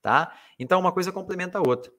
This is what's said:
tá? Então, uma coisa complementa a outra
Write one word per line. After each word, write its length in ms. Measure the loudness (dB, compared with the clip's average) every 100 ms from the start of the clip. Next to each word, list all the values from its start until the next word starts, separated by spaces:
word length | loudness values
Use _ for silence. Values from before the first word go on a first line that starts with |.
tá? 360 | 4 2 2 -8 -20 _
Então, 200 | 0 2
uma 140 | 2
coisa 180 | 0 -4
complementa 480 | -6 -8 -8 -6 -2
a 40 |
outra 300 | 0 0 -4